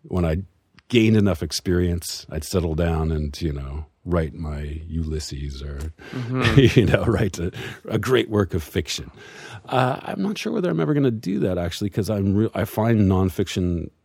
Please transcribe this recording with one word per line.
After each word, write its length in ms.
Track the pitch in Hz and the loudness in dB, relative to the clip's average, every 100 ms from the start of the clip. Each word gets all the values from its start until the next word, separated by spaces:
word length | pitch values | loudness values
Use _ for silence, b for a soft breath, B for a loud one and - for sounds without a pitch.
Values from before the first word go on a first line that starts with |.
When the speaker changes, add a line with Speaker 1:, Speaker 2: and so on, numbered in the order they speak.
Speaker 1:
when 220 | - 90 | -2 0
I 180 | 85 80 92 _ _ _ _ | 0 0 -4 _ _ _ _
gained 280 | 120 110 110 | 4 6 6
enough 260 | 98 92 | 4 2
experience, 840 | 82 - - 87 87 87 - - - | -4 -4 0 2 2 0 -6 -12 -10
I'd 140 | 80 | -10
settle 300 | - 95 82 78 | -2 -2 0 0
down 340 | 85 80 80 | 0 0 0
and, 280 | 78 73 - | -2 -4 -4
you 100 | 80 | -6
know, 340 | 71 67 71 78 _ | -4 -8 -10 -12 _
write 300 | - 85 78 | -2 0 0
my 480 | 78 78 73 73 78 82 | -6 -8 -6 -8 -10 -6
Ulysses 760 | 80 78 78 - 71 71 67 | -4 -4 -6 -6 -8 -8 -8
or, 300 | 71 69 78 - B | -10 -8 -10 -12 B
Speaker 2:
Mm-hmm. 640 | 127 120 127 113 139 131 135 | -8 -4 0 6 8 8 6
Speaker 1:
<laughs> 20 | |
you 60 | 98 | 4
know, 180 | - | 4
write 340 | - 101 104 - | 2 0 0 -2
a, 100 | 85 B B B - | -8 B B B -6
a 100 | 107 | -4
great 320 | 101 123 - | 2 2 2
work 240 | 107 95 | 0 0
of 80 | 90 | -2
fiction. 480 | - 92 - - - B B B B B - | -4 -6 -4 -8 -10 B B B B B -2
Uh, 300 | 131 127 - | 0 2 0
I'm 220 | - 196 | -6 -4
not 160 | 196 214 | -4 -4
sure 140 | 214 | -4
whether 180 | - 175 | -2 0
I'm 80 | 165 | 0
ever 160 | 151 | 2
gonna 160 | 143 135 | 2 2
do 300 | 113 175 202 | 0 -4 -2
that, 180 | 123 90 | 0 0
actually, 320 | 85 - 104 | -2 -4 -4
'cause 180 | 113 95 | -2 -2
I'm 260 | 107 98 98 | 0 2 2
re-, 140 | 110 | 0
I 100 | 95 | -2
find 460 | 104 - 113 113 95 | -4 0 2 4 6
nonfiction 800 | 95 95 - 92 - 90 85 78 _ | 4 2 0 -4 -2 -2 -2 -6 _